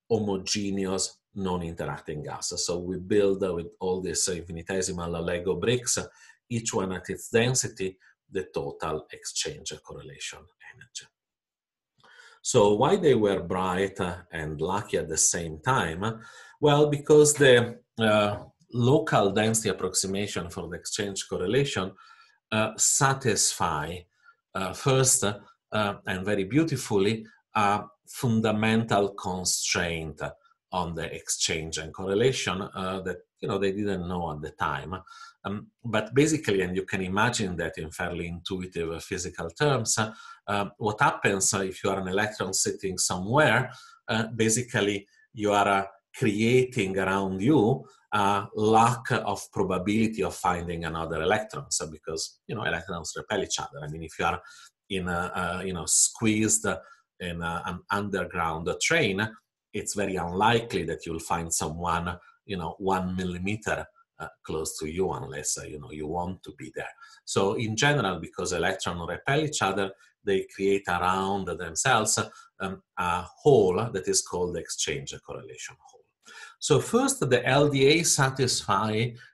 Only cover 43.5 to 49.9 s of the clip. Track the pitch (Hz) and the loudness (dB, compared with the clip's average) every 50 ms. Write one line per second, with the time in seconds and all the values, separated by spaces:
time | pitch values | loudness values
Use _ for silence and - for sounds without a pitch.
43.5 | 110 123 123 - - - - - - _ _ - 113 110 113 113 120 113 113 110 | 6 4 2 -2 -8 -14 -20 -20 -20 _ _ -2 -2 -2 -2 -2 0 2 2 4
44.5 | 110 110 123 - - 110 101 101 104 101 - _ _ _ _ _ - - 104 104 | 2 2 0 0 0 2 2 2 0 -2 -4 _ _ _ _ _ -8 -2 0 2
45.5 | 101 101 101 101 101 98 98 - - _ _ _ - - 127 113 98 104 113 117 | 4 4 4 4 4 2 0 -2 -8 _ _ _ -6 -2 0 0 2 2 4 4
46.5 | 127 127 127 127 - - 98 95 95 95 95 92 95 98 98 95 95 95 98 131 | 6 4 4 2 0 -2 -2 0 0 0 0 0 0 0 0 -2 -2 0 2 4
47.5 | 160 135 104 113 139 143 - - _ _ _ - - 104 101 98 101 101 101 - | 4 6 6 4 2 0 -4 -12 _ _ _ -2 0 2 2 2 2 0 -2 -4
48.5 | - 107 107 107 110 110 113 120 120 120 - - 127 110 - 101 101 - - - | -2 0 4 6 6 8 6 6 4 0 -2 -2 0 0 0 -2 -4 -4 -6 -6
49.5 | - 104 98 92 92 90 87 104 | -2 -2 0 0 0 -2 0 0